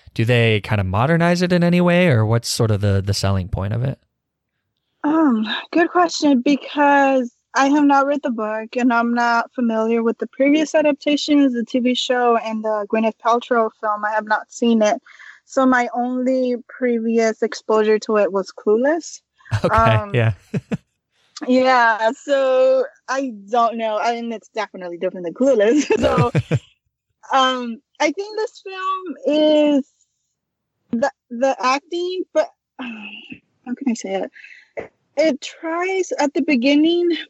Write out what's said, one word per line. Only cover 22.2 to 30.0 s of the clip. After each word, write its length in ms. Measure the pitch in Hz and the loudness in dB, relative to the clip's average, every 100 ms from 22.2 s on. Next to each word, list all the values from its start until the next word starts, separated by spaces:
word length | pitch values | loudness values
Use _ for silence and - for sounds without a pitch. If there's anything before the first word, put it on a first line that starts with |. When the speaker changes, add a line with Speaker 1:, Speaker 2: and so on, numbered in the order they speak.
| - 277 262 262 262 262 240 - - | -2 0 2 2 4 2 0 -8 -8
Speaker 2:
I 260 | 262 269 208 196 | -6 -6 -10 -4
don't 260 | 233 233 226 | 0 0 0
know. 220 | 220 214 | -4 -2
I 160 | 233 233 | -2 -4
mean, 120 | 233 | -6
it's 160 | 220 - | -10 -10
definitely 500 | 220 202 190 180 170 | -8 -8 -10 -12 -6
different 280 | 185 185 175 | -6 -6 -8
than 80 | |
Clueless. 500 | - 269 233 202 294 | 0 2 4 4 2
<laughs> 160 | - 440 | 2 0
So, 320 | 254 139 240 143 - 117 - _ _ _ _ _ - | 0 2 0 -2 -2 -4 -6 _ _ _ _ _ -2
Speaker 1:
<laughs> 40 | 269 | 0
Speaker 2:
um, 440 | 262 254 240 226 _ - | 2 0 -6 -10 _ -4
I 100 | 302 | -2
think 240 | 330 403 427 | -2 -8 -8
this 260 | 427 - | -8 -10
film 520 | 392 381 370 381 370 - - | -16 -10 -8 -8 -10 -6 -2
is 640 | 302 302 302 294 285 - _ | 2 4 4 4 2 -2 _